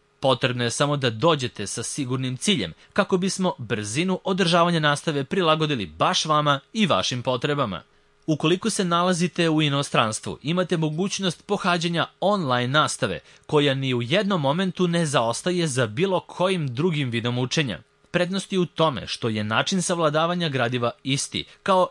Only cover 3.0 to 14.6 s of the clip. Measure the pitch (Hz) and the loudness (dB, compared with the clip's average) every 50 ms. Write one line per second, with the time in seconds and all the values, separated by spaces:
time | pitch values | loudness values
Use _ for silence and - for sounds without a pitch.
3 | 190 - 202 180 185 190 - - 185 175 - - 120 101 123 107 107 104 110 147 | 0 0 0 0 0 -2 -2 -2 -2 -2 -2 -4 -6 -6 -4 -4 -4 -4 -2 -2
4 | 175 190 185 180 - 185 196 185 190 165 175 170 170 175 170 160 151 147 143 - | 0 0 -2 -2 -2 -4 0 0 2 2 4 4 4 4 2 2 2 2 0 0
5 | - 170 147 139 135 - - 190 175 160 156 156 160 147 147 117 95 78 78 85 | -2 -2 -2 -2 -4 -2 -2 0 2 4 4 2 2 0 0 -2 -4 -6 -2 0
6 | - - - - - 156 151 151 147 147 143 139 - _ - 220 208 156 117 92 | 0 2 2 0 0 2 2 2 4 2 2 0 -2 _ 0 0 2 4 4 2
7 | - - 131 123 113 131 127 123 - 143 147 143 131 104 90 78 - _ _ _ | 2 0 -4 -4 -2 -2 -2 0 0 -2 0 0 0 -2 -4 -6 -10 _ _ _
8 | _ _ _ _ _ - 156 - - 156 180 190 - 226 - - 190 175 170 170 | _ _ _ _ _ -2 -2 0 2 2 2 2 0 -2 -2 -2 0 0 2 2
9 | 175 185 185 160 180 170 - - 170 165 156 156 156 143 139 143 139 - - 151 | 2 2 2 2 0 -2 0 0 0 2 2 2 2 2 2 0 -2 0 2 2
10 | 120 107 110 - - 107 82 - - 143 175 180 180 170 185 165 160 151 151 160 | 2 2 0 -4 -6 -8 -8 -6 -4 -2 -2 0 0 0 0 0 0 -2 0 -2
11 | 196 196 - - 196 180 - - - - 208 - - 185 175 175 160 175 170 160 | -2 -2 -4 -2 -4 -4 -4 -6 -6 -4 -4 -2 0 0 0 0 0 -2 0 -2
12 | 135 - - _ 165 190 208 196 165 131 123 123 123 123 139 151 143 120 - - | -2 -2 -4 _ 0 0 0 0 0 0 0 0 0 2 2 2 2 2 0 -2
13 | 131 104 87 76 - - - - _ - 156 147 147 139 131 135 135 131 127 120 | -2 -2 -2 -6 -8 -14 -20 -20 _ 0 2 4 4 4 2 0 0 0 0 0
14 | 120 117 156 202 214 196 202 170 143 135 147 180 | 0 0 0 0 2 2 0 0 2 0 0 0